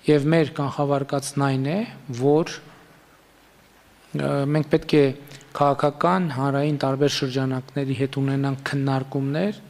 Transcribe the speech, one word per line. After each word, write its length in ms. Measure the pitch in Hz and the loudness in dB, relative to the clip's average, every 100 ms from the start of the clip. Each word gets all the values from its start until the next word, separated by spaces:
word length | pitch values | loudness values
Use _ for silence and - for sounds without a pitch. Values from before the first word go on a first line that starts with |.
Եվ 260 | - 151 139 | 4 4 4
մեր 260 | 165 147 | 2 2
կանխավարկածն 880 | - 139 - 143 139 135 143 135 - | -2 -6 -2 0 0 0 -4 -4 -2
այն 220 | 139 135 135 | 0 0 -2
է, 140 | 180 240 - - | -2 -6 -10 -12
որ, 400 | 117 135 151 170 - - - - - _ _ _ _ _ _ _ _ _ _ - | -2 2 4 2 -6 -16 -20 -20 -20 _ _ _ _ _ _ _ _ _ _ -12
ը, 160 | 151 139 143 | -6 -2 -2
մենք 260 | 139 156 147 | 0 0 2
պետք 260 | 160 - 151 | 0 4 4
է 80 | 139 131 - - - | 4 2 -14 -20 -14
քաղաքական, 800 | - 143 139 147 143 170 185 175 | 0 2 4 0 2 0 2 0
հանրային 480 | 127 139 139 147 147 | -2 -2 0 0 0
տարբեր 340 | 139 135 143 | 0 2 0
շրջանակների 840 | - 135 127 131 131 127 - 135 127 | 0 -2 -2 -2 -4 -6 -6 -4 -2
հետ 200 | 135 139 | -2 -2
ունենանք 440 | 135 139 139 135 | -2 0 -2 -4
քննարկումներ 960 | 135 143 139 135 135 143 135 151 196 208 | -4 -2 0 0 -2 -4 -2 -2 -2 -4